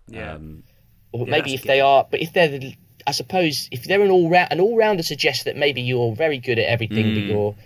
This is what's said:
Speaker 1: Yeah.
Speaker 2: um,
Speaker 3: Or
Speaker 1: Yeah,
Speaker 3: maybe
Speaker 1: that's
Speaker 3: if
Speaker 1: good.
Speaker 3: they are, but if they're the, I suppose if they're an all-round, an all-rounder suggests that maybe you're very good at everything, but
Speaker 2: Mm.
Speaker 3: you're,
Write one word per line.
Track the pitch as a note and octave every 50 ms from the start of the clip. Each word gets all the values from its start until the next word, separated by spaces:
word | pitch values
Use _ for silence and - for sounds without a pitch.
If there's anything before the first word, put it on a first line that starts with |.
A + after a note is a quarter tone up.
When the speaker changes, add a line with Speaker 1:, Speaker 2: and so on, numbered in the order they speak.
| _ -
Speaker 1:
Yeah. | A2+ A2 G#2+ G#2+ D#2
Speaker 2:
um, | D#2 D#2 D#2 D#2 D#2+ - _ _ _ _ _ _ _ _ _ -
Speaker 3:
Or | A#2 B2
Speaker 1:
Yeah, | B2
Speaker 3:
maybe | C3+ D#3 - C#3
Speaker 1:
that's | C3+
Speaker 3:
if | C3 -
Speaker 1:
good. | -
Speaker 3:
they | C#3 C3+
are, | C3+ C#3 C#3 C3+ - -
but | - -
if | - E3+ -
they're | F#3+ F3 D#3 C#3 C#3
the, | C3 - - - _ _ _ _ - -
I |
suppose | D3 - - - F#3+ F#3 F3+ D#3+ C#3+ - - -
if | - B2+ -
they're | D3 F3+ G3+
an | G#3 G3
all-round, | F#3+ F#3 F3 E3 F3 F3+ F3+ -
an | - D#3
all-rounder | F#3 A3 A#3 A3+ A3 G#3+ G#3 F3 D#3+
suggests | - D3+ C#3+ - D3+ - - -
that | - - C3+
maybe | D3 D3 C#3 B2+
you're | B2 B2 B2+ B2 A#2 A#2 A2
very | G#2 D#3+ D#3+ D3 C3
good | A#2+ B2+ A#2+ A2
at | G#2 D2+
everything, | A#2 A2+ A2+ G2 G#2 A2 G#2+ A2 G#2+
but | G#2+ G#2
Speaker 2:
Mm. | G2+
Speaker 3:
you're, | G#2+ G#2 G#2 G#2 G#2 - -